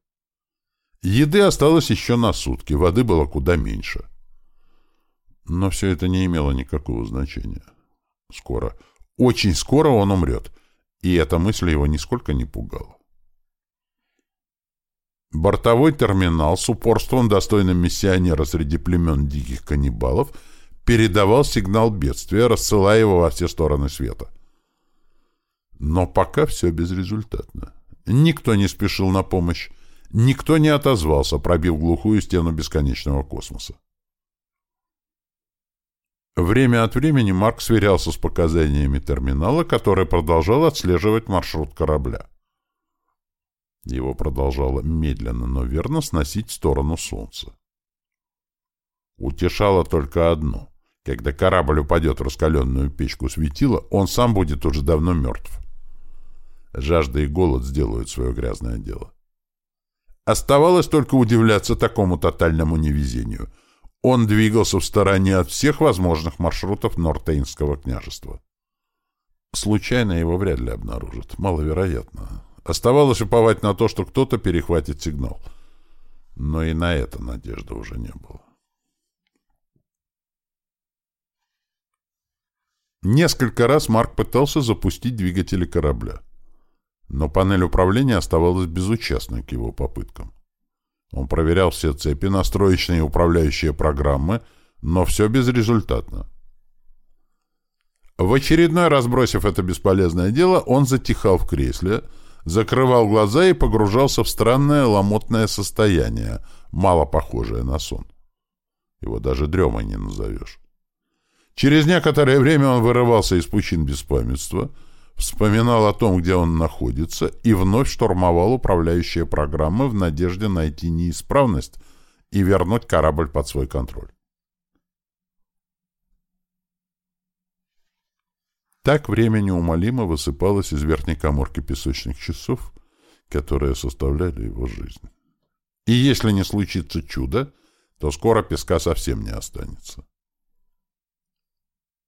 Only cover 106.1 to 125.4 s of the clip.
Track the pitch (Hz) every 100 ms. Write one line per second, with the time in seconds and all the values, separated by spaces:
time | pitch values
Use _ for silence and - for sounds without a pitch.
106.1 | 57 - - - - - - 95 87 73
107.1 | - - 60 57 55 62 69 - - -
108.1 | _ _ _ _ _ _ _ _ _ -
109.1 | 55 55 65 73 80 80 55 52 50 50
110.1 | 50 50 50 - - - _ _ _ _
111.1 | _ _ _ _ - 139 151 151 180 156
112.1 | 147 143 139 135 156 139 123 117 120 120
113.1 | 113 95 90 80 107 - 85 73 71 -
114.1 | 71 58 65 - 87 - - - - -
115.1 | - - - 107 107 117 117 107 101 113
116.1 | 92 87 90 85 82 80 - 60 60 82
117.1 | - - - 117 101 92 107 143 - 113
118.1 | 90 90 85 95 127 - 90 82 87 85
119.1 | 85 78 73 73 73 76 98 135 107 90
120.1 | 76 90 90 107 90 78 73 85 82 87
121.1 | 80 - 139 135 76 - - - - _
122.1 | _ _ 101 92 95 87 117 - 87 78
123.1 | 76 78 73 69 71 67 69 60 58 -
124.1 | _ _ _ _ _ _ _ _ _ _
125.1 | _ _ _